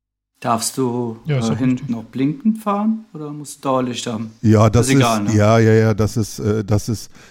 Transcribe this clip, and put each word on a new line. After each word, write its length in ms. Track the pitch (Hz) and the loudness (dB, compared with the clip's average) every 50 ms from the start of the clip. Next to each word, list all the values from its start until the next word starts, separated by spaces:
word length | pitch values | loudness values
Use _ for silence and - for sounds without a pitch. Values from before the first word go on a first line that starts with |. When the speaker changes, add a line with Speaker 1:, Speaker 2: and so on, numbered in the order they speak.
| _ _ _ _ _ _ _ - | _ _ _ _ _ _ _ -8
Speaker 1:
Darfst 380 | - 123 117 113 - - - 139 | -4 -4 -2 -2 -4 -6 -4 -2
du, 400 | 131 123 120 123 123 117 113 - - | -2 -2 -2 -4 -6 -6 -8 -8 -6
Speaker 2:
Ja, 140 | 160 147 127 | -4 -2 -2
ist 100 | 113 113 | 0 -2
Speaker 1:
äh, 40 | |
Speaker 2:
auch 40 | 113 | -2
Speaker 1:
hinten 220 | 110 131 131 127 123 | 0 0 0 -2 -2
Speaker 2:
richtig. 180 | 139 127 117 | -4 -6 -8
Speaker 1:
auch 80 | 113 110 | -8 -8
blinkend 540 | - - 127 135 143 160 - - 220 220 - | -10 -6 -2 -2 -2 -2 -2 0 0 0 0
fahren 480 | - 208 202 202 208 220 220 220 - _ | -2 -4 -2 0 0 -2 -2 -4 -6 _
oder 200 | - 156 151 147 | -14 -12 -12 -12
musst 260 | 147 151 147 - - - | -12 -12 -14 -14 -14 -8
du 100 | - 139 | -4 -2
Dauerlicht 380 | 131 131 127 123 120 117 - | 0 0 0 -2 -6 -6 -6
haben? 240 | 123 113 107 113 110 - _ | -6 -6 -6 -8 -10 -8 _
Speaker 3:
Ja, 300 | - 107 110 107 110 110 | 2 4 6 6 6 4
Speaker 1:
Das 160 | 104 120 117 | 4 2 2
Speaker 3:
das 20 | 127 | 4
Speaker 1:
ist 60 | 139 | 4
egal, 320 | 139 131 117 113 107 101 | 4 4 4 2 0 0
Speaker 3:
ist, 60 | 104 | 0
Speaker 1:
ne? 60 | 104 104 | 2 2
Speaker 3:
ja, 200 | 104 107 113 113 | 4 4 4 4
ja, 140 | 113 110 | 6 6
ja, 220 | 110 110 110 110 107 | 4 4 4 2 2
das 220 | 95 110 104 - | 0 -2 -2 -2
ist, 220 | 120 104 - - - | -4 -6 -6 -6 -6
äh, 260 | - 104 104 110 107 | -4 -2 -2 -2 -2
das 240 | 92 107 104 - - | -2 -2 -2 -2 -2
ist, 220 | 110 - - - - - - - | -6 -6 -8 -14 -20 -20 -20 -20